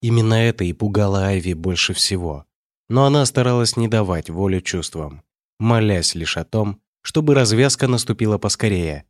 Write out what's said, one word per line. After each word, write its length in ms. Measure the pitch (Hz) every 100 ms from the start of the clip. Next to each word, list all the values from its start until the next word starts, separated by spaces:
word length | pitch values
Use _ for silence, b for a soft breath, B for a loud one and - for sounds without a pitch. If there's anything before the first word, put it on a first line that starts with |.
Именно 320 | 120 117 110
это 300 | 113 117 113
и 80 | 90
пугало 540 | 85 107 101 101 98 98
Айви 280 | 98 87
больше 400 | 82 87 87 -
всего. 500 | 92 - 95 87 73 - _ _ _ _
Но 160 | 120 139
она 200 | 147 135
старалась 500 | - 123 123 117 -
не 120 | 117
давать 420 | 113 98 85 -
волю 300 | 82 98 92
чувствам, 640 | - 92 80 82 76 73 _ _ _ _
молясь 560 | 110 117 110 95 82
лишь 220 | 85 80 -
о 80 |
том, 360 | 82 110 104 101 _ _
чтобы 320 | - - 151
развязка 540 | 143 120 110 135 - 131
наступила 500 | 123 - 113 110 104
поскорее 680 | 104 - 110 95 82 73 -